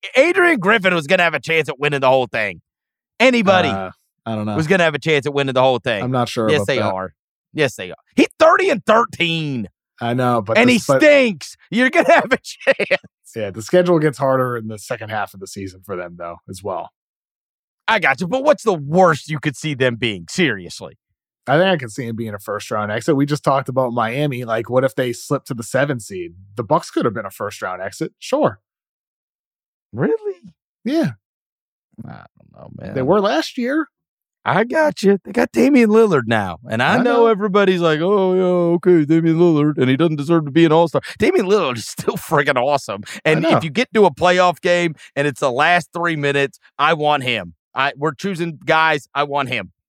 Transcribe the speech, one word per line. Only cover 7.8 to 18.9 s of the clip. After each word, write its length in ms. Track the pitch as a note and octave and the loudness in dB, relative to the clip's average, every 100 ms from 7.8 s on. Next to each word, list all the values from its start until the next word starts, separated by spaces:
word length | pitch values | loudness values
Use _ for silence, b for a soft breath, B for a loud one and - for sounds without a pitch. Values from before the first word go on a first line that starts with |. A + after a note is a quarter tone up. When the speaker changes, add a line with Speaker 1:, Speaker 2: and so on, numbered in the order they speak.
| F#2 | -14
Speaker 1:
are. 60 | E2 _ - | -14 _ 0
He's 140 | - _ | 0 _
thirty 300 | D#4+ F#4 F#4+ | 4 4 2
and 160 | B3 - | 0 2
thirteen. 840 | A3 A#3 - E3+ E3 D3+ C3 G2 _ _ _ | 2 2 -2 -2 -2 -4 -6 -8 _ _ _
Speaker 2:
I 140 | A#2 | -4
know, 280 | B2 B2 A#2+ | 0 0 0
but 160 | G#2 A2+ | 0 2
Speaker 1:
And 120 | B3 | 2
Speaker 2:
the 40 | |
Speaker 1:
he 60 | A#3+ | 2
Speaker 2:
sp- 220 | - C3+ | 2 4
Speaker 1:
stinks. 560 | D4+ C#4+ B3 E3 - - b | 6 4 2 -2 -12 -20 b
You're 200 | A3+ B3+ | 0 2
gonna 240 | E4+ - | 2 4
have 180 | D#4+ - | 4 2
a 60 | B3+ | -4
<laughs> 40 | |
chance. 600 | - - - C4+ - - - _ _ - | -4 -8 -2 -2 0 -4 -4 _ _ -8
Speaker 2:
Yeah, 160 | G#2 | -8
the 100 | G2 | -8
schedule 380 | G#2+ F3+ F3+ E3+ | 0 2 4 2
gets 180 | D3+ B2+ | 2 0
harder 380 | C3+ C3 B2+ A#2+ | 0 0 0 -4
in 140 | A2 | -8
the 100 | G#2+ | -12
second 300 | - A#2+ A2 | -10 -10 -6
half 240 | A2 G2+ | -6 -8
of 80 | F#2+ | -10
the 60 | F#2+ | -16
season 340 | - G2 F#2 F#2+ | -12 -12 -14 -12
for 120 | F#2 | -10
them, 180 | F2+ F2 | -10 -12
though, 200 | E2+ E2+ - | -14 -14 -16
as 160 | F#2 | -14
well. 280 | G2 F2+ F2 _ _ _ _ _ _ _ _ _ - | -10 -10 -12 _ _ _ _ _ _ _ _ _ -2
Speaker 1:
I 100 | G#3+ | 0
got 220 | D#3+ C3+ | 0 0
you. 60 | F3+ | -2
But 180 | C4 C#4 | -2 2
what's 180 | D4 | 2
the 100 | A3+ | 2
worst 540 | F3 C#3 | -2 0